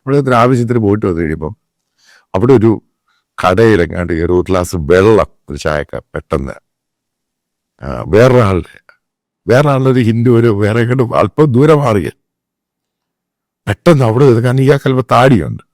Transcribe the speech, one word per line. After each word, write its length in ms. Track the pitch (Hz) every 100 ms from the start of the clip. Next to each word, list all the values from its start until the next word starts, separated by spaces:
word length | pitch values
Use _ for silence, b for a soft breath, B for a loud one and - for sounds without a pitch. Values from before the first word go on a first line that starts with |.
ഇവിടെ 160 | - 143 135
ഒരു 60 | 123
ആവശ്യത്തിന് 360 | 123 127 120 120 107
പോയിട്ട് 200 | 107 107
വന്നു 120 | 82
കഴിയുമ്പം 320 | 82 80 78 107 _ _ _ _ b b b
അവിടെ 200 | 95 120 131
ഒരു 120 | 110 110 _ _ _ _ _ -
കടയിലെങ്ങാണ്ട് 680 | 92 92 113 104 85 85 87 82
കയറി 160 | 85 90
ഒരു 60 | 85
ഗ്ലാസ് 280 | 92 87 92 73
വെള്ളം, 400 | 87 98 107 76 _ _
ഒരു 80 | 71
ചായക്ക 380 | 80 76 71 - _
പെട്ടെന്ന്, 400 | 78 - 80 67 - _ _ _ _ _ _ _ _ _ _ _ _
ആ, 20 | 69 64 58
വേറൊരാളുടെ, 640 | 92 127 123 107 92 80 - _ _ _ _ _ _ -
വേറൊരാളുടെ 400 | 120 147 135 131
ഒരു 80 | 127 113
ഹിന്ദു, 220 | 113 120 117
ഒരു 100 | 117 101
വേറെ 220 | 104 113
എങ്ങോട്ട് 320 | 117 131 120 76
അല്പം 260 | 104 - 151 120
ദൂരെ 200 | 151 151
മാറിയ 300 | 139 104 71 - _ _ _ _ _ _ _ _ _ _ _ _ _ _ -
പെട്ടെന്ന് 380 | 101 - 151 123
അവിടെ 160 | 110 139
നിന്ന്, 140 | 113 123
കാരണം 160 | 127 135
ഇയാൾക്ക് 200 | 139 143
അല്പം 180 | 131 127
താടിയുണ്ട് 480 | 117 131 120 73 55 _